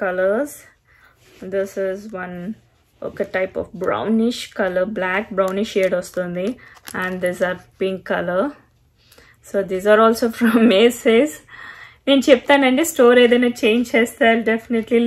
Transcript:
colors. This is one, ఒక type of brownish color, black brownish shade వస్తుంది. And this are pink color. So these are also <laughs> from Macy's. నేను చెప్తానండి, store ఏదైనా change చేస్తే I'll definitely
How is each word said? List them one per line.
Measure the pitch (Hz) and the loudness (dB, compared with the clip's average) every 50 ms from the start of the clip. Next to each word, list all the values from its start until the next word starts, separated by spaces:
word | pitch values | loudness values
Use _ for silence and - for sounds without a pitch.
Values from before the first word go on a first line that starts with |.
colors. | 208 185 180 185 185 190 202 233 294 294 - - - _ _ _ _ _ _ _ _ _ _ _ _ _ _ - - 190 190 | -6 -4 -2 -2 0 0 0 -2 -4 -6 -10 -18 -20 _ _ _ _ _ _ _ _ _ _ _ _ _ _ -18 -14 -6 -4
This | 196 196 202 - 202 196 | -4 -4 -4 -6 -6 -6
is | 190 185 202 202 220 208 185 180 | -6 -6 -8 -12 -14 -12 -12 -12
one, | 180 180 175 175 196 220 - _ _ _ _ _ _ _ _ - - | -12 -12 -12 -10 -12 -12 -12 _ _ _ _ _ _ _ _ -14 -12
ఒక | - - 202 - - | -8 -8 -8 -6 -4
type | 185 190 190 - - | -6 -6 -4 -6 -10
of | 85 - - 175 185 | -10 -10 -10 -6 -4
brownish | - - 107 - 202 226 220 226 240 247 - - - - - | -4 -4 -2 -2 -2 0 0 0 -2 -2 -6 -12 -14 -6 -4
color, | 208 185 180 185 185 208 214 196 | -4 -2 -2 -2 -4 -4 -4 -6
black | 185 185 185 196 214 - 202 185 | -6 -4 -4 -4 -6 -4 -2 -2
brownish | 196 185 190 196 220 - - | -2 -2 -2 -4 -4 -2 -2
shade | 208 190 185 180 175 | -2 0 0 -2 -4
వస్తుంది. | - - - 180 180 175 175 180 180 214 254 - - - - - _ - - 190 185 | -6 -6 -8 -8 -6 -6 -6 -6 -6 -6 -6 -8 -14 -20 -20 -20 _ -12 -8 -8 -6
And | 185 185 185 175 | -6 -6 -4 -4
this | 180 180 180 190 175 | -4 -2 -2 -4 -4
are | 180 180 - _ _ _ 190 | -4 -8 -12 _ _ _ -4
pink | 190 190 180 185 - | -4 -4 -6 -6 -6
color. | 196 180 175 175 175 185 226 294 - - _ _ _ _ _ _ _ _ _ _ _ - _ _ _ _ _ - | -4 -4 -4 -2 -2 -2 -2 -2 -6 -10 _ _ _ _ _ _ _ _ _ _ _ -20 _ _ _ _ _ -6
So | - 202 190 175 | -4 -4 -4 -2
these | 185 185 190 208 214 | -6 -2 2 4 4
are | 214 226 226 | 6 6 4
also | 233 226 254 226 226 | 4 2 -2 -4 -2
<laughs> | - | 0
from | 240 220 226 233 226 - 190 | 0 2 4 4 4 4 4
Macy's. | 190 226 247 247 - - 254 220 226 285 311 - - - _ - - - - - - - - _ _ _ - | 4 4 2 2 0 0 2 4 4 2 0 -2 -10 -20 _ -20 -20 -20 -20 -20 -20 -20 -20 _ _ _ 2
నేను | 277 269 247 311 | 2 2 6 6
చెప్తానండి, | 269 240 - - 285 277 277 254 254 269 330 330 | 4 4 6 2 2 4 4 2 2 2 0 -2
store | - - 247 240 247 247 247 | 2 4 4 6 6 6 6
ఏదైనా | 233 240 247 247 240 240 - - | 6 4 4 2 0 -2 0 0
change | 214 220 240 247 - - | 0 0 0 -2 0 0
చేస్తే | 233 226 233 - - 269 226 226 | 0 0 0 0 0 2 2 2
I'll | 233 220 220 | 2 0 -2
definitely | 220 226 - - 240 226 220 - 247 233 233 | -4 -4 -4 -4 -4 -4 -2 0 0 0 2